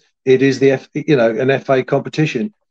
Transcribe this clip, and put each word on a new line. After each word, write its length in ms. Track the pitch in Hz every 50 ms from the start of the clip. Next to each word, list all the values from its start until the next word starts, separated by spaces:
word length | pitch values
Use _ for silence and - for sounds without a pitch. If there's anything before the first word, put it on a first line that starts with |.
| _ _ _ _ -
it 160 | 131 131 131 135
is 160 | 139 131 117
the 140 | 135 135 135
F-, 180 | 127 - - -
you 240 | 151 - - 156
know, 140 | 131 113 113
an 200 | 113 110 131 127
F 200 | 135 123 - -
A 120 | 135 131 123
competition, 680 | - 143 139 120 131 - - 156 151 - 123 107 107 _ _ _ _